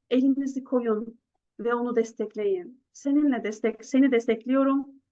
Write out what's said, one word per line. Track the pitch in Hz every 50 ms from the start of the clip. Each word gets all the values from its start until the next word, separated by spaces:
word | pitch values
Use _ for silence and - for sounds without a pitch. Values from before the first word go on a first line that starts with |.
| _ _
elinizi | 247 262 262 277 262 277 277 262 - 262 254
koyun | - 269 247 240 233 214 214 233 226 - - _ _ _ _ _ _ _ -
ve | 208 233 240
onu | 240 240 240 220
destekleyin. | 226 226 226 - - 214 208 - 214 208 202 190 180 175 240 - _ _ _ _
"Seninle | - - 285 277 294 302 294 254 226 -
destek-, | 202 214 - - 220 220 - -
seni | - - 262 277 269 247
destekliyorum, | 233 233 - 226 226 - 247 262 269 269 269 277 277 269 - - - _ _